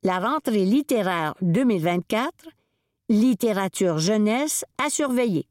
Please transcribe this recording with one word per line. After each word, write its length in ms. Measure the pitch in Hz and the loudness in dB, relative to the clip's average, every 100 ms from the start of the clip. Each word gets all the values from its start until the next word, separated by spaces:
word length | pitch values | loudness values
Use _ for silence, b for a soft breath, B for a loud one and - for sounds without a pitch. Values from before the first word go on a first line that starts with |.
la 160 | 185 185 | -2 -2
rentrée 460 | 202 302 - 214 | -2 -2 -2 0
littéraire 680 | 185 254 285 247 185 175 156 - | 2 2 0 -2 0 -2 -4 -4
deux 240 | 180 170 | 0 2
mille 180 | 262 196 | 2 0
vingt-quatre, 680 | 160 175 - 214 269 - 330 _ _ _ _ _ _ | 0 -2 -2 -4 -4 -8 -20 _ _ _ _ _ _
littérature 880 | 214 254 226 233 196 190 - 185 156 | 2 4 2 0 0 -2 0 0 0
jeunesse 680 | 165 214 208 233 294 - - - | 0 2 2 0 -2 -4 -8 -6
à 60 | 294 | -6
surveiller. 560 | - 294 247 240 165 - | -2 -2 0 0 -2 -4